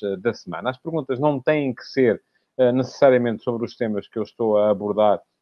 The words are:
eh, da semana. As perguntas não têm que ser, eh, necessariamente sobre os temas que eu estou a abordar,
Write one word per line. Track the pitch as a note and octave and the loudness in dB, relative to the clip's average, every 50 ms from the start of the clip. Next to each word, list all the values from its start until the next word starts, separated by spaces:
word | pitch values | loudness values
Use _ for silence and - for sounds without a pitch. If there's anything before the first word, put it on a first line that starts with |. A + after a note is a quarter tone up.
| G#2+ | -6
eh, | G2+ G2 | -6 -6
da | F#2 G2+ A#2 A2 | -4 -4 -6 -6
semana. | - - F#2 D#2+ E2 F#2+ B2 | -6 -10 -12 -10 -6 -6 -8
As | C3 - | -8 -8
perguntas | _ E3 E3 D#3+ C3+ - C3 A#2+ | _ -8 -8 -6 -6 -6 -6 -2
não | D3 D3+ D3 C3 | 0 -2 -2 0
têm | - D#3+ D#3 D3+ C#3+ C3 | -2 -2 -2 0 -2 -4
que | A#2 - - | -6 -8 -14
ser, | - - C3+ C3 A#2 G2 - - _ _ _ _ _ _ | -6 -2 2 2 2 2 0 -6 _ _ _ _ _ _
eh, | - B2+ B2 | 0 2 2
necessariamente | B2 C3 B2+ B2 - - C#3+ C#3 B2+ B2 A#2+ A#2+ A2 A2 - | 2 0 -2 -4 0 2 4 4 6 4 2 0 -4 -4 -6
sobre | B2+ A#2+ A2+ A#2 | -6 -4 -4 -6
os | G#2+ - | -8 -6
temas | _ A#2+ A2 G#2+ G2+ - | _ -4 -4 -4 -6 -8
que | _ - | _ -8
eu | A2+ G2+ | -8 -8
estou | - _ - A#2 A2 G#2+ | -8 _ -4 -2 2 2
a | G#2 G#2 G#2+ | 4 4 2
abordar, | G#2 F#2+ G#2 G#2 G2+ G#2 G#2+ G#2+ G2 - - _ _ _ | 2 0 -2 -4 0 2 2 2 2 0 -4 _ _ _